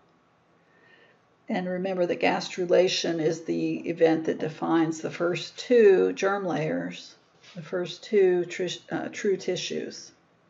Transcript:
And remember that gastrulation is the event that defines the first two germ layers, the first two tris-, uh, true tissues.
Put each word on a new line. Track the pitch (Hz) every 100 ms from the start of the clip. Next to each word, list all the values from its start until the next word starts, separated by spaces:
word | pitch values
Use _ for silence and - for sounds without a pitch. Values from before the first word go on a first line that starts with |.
| _ _ _ _ _ _ _ _ _ _ _ _ _ _ -
And | 180 180
remember | 180 190 180 175
that | 175
gastrulation | 185 180 - - 175 180 185 - 180 165
is | 156 156
the | - 170 160 160 -
event | 165 160 160 -
that | -
defines | - - 165 165 160 160
the | -
first | - 175 151 - -
two | - 247 208 185 185
germ | 180 196 202 185
layers, | - 80 87 170 - - - _ _ - 180
the |
first | 151 185 170 -
two | - 208 190 180
tris-, | 170 - 175 - -
uh, | 170 147
true | - 214 -
tissues. | - - - 78 57 - - _ _ _